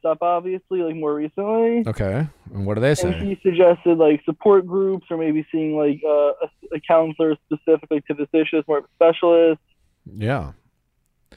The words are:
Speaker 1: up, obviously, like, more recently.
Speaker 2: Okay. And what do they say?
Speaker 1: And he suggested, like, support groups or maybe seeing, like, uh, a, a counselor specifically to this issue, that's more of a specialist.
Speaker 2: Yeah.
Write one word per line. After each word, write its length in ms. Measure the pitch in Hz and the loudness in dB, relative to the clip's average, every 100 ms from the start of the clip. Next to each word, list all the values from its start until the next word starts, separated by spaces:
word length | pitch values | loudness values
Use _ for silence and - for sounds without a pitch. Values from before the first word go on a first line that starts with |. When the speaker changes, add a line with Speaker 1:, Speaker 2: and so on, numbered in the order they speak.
Speaker 1:
up, 140 | 165 156 | -4 -2
obviously, 600 | 175 175 180 185 - 185 | 0 -2 -4 -8 -6 -4
like, 140 | 165 160 | -4 -4
more 180 | 151 147 | -4 -4
recently. 680 | 151 - 202 226 226 233 214 | -6 -6 -4 0 0 0 -2
Speaker 2:
Okay. 400 | 110 101 104 156 - - | -4 -4 -2 -4 -8 -16
And 120 | 101 98 | -8 -4
what 100 | 107 | 0
do 60 | |
they 140 | 127 147 | 0 0
say? 180 | 180 | -2
Speaker 1:
And 140 | 165 202 | -4 -6
he 120 | 190 | -4
suggested, 560 | 190 170 180 170 175 165 | -2 4 4 4 2 2
like, 240 | 156 151 - | 4 2 -2
support 420 | 156 214 196 185 | -2 4 4 2
groups 400 | 185 196 190 - | -2 -2 -4 -6
or 80 | 165 | -6
maybe 280 | 160 151 151 | -2 -4 -4
seeing, 260 | 165 156 151 | -4 -4 -2
like, 240 | 147 135 156 | -2 -2 0
uh, 280 | 147 143 143 160 | 2 2 0 -6
a, 300 | _ - 160 | _ -12 -8
a 40 | - | 0
counselor 520 | 165 160 156 160 151 - | 2 2 0 -2 -2 -6
specifically 560 | 151 - 156 - 151 - | -6 0 0 0 -6 -4
to 60 | |
this 140 | 147 147 | -8 -4
issue, 240 | 160 156 160 | -2 -2 -2
that's 100 | 147 | -2
more 120 | 147 | -4
of 40 | |
a 40 | - - | -4 2
specialist. 680 | 165 165 175 170 165 156 _ _ _ _ - | 2 4 2 4 4 2 _ _ _ _ -20
Speaker 2:
Yeah. 460 | 98 107 131 73 - _ _ _ _ _ _ _ | -8 -4 -4 -6 -16 _ _ _ _ _ _ _